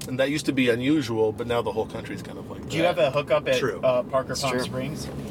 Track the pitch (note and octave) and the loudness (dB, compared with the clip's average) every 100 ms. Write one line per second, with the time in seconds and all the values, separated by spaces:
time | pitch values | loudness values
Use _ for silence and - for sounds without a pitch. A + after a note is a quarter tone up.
0 | - B2+ C#3 D3 D3+ C3+ B2 A#2 C3 D#3 | -6 0 0 0 0 2 4 4 4 2
1 | A2+ A2 A2 G#2+ A#2+ A#2 A2 G#2 G2+ A2+ | 2 2 2 0 0 0 0 -2 -2 -4
2 | - F#2+ - G2 - - - D#3 E3+ E3+ | -8 -10 -10 -12 -10 -10 -6 2 2 4
3 | D3 C#3+ C#3+ D3+ C#3 B2+ B2 F2+ C3 B2 | 2 2 2 2 2 2 2 2 2 2
4 | - C3+ B2+ B2+ C3+ B2+ B2 B2+ C3 D#3 | 2 -2 -2 -2 0 0 -2 -4 -6 -6
5 | - - - | -8 -8 -8